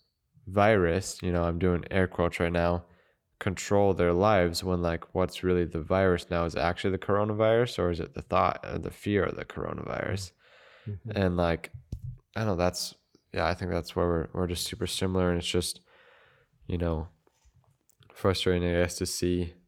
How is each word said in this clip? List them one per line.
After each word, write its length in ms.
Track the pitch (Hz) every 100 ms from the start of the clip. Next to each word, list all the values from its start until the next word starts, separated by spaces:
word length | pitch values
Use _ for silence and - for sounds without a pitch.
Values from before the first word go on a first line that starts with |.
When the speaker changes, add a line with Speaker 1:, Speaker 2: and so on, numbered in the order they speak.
| _ _ _ _ -
Speaker 1:
virus, 720 | 95 101 110 87 87 - -
you 80 | 90
know, 140 | 87
I'm 160 | 85 85
doing 240 | 90 87 -
air 200 | 95 92
quotes 320 | - 87 -
right 100 | 85
now, 360 | 87 87 87 - _ _ _ _ -
control 540 | - 90 - 101 101
their 200 | 92 87
lives 500 | 87 104 104 87 85
when, 180 | 92 90
like, 340 | 87 82 -
what's 280 | 95 90 -
really 220 | 92 90
the 160 | 85 85
virus 500 | 76 95 95 87 -
now? 140 | 87
Is 100 | 85
it 60 | -
actually 320 | 82 87 101
the 60 | 95
coronavirus, 800 | - 101 107 107 110 113 123 -
or 100 | 87
is 100 | 85
it 140 | -
the 80 | -
thought 420 | - 90 90 -
and 180 | - 87
the 80 | 85
fear 340 | - - 101
of 120 | 85 -
the 80 |
coronavirus? 880 | - - - - - - - 98 95 - _ - - - -
Speaker 2:
Mm-hmm. 220 | 98 113
Speaker 1:
And, 220 | 101 95 87
like, 360 | 85 82 - - - - - - _
I 60 | -
don't 100 | 110
know, 60 | 87
that's, 380 | 90 - - - _ _ _
yeah, 120 | 92 82
I 80 |
think 160 | 87 92
that's 220 | 87 82
where 120 | - 87
we're, 220 | 85 -
we're 140 | - 90
just 180 | 87
super 220 | - - 92
similar. 420 | - 95 92 90
And 100 | 87
it's 80 | 85
just, 340 | 90 87 - _ _ _ - _ _ _ _ -
you 120 | 90
know, 300 | 85 80 82 - _ _ _ _ _ _ _ _ -
frustrating, 540 | - 104 92 - 90 87
I 120 | 87
guess, 160 | 87 -
to 80 | 90
see 480 | - 90 90 87 -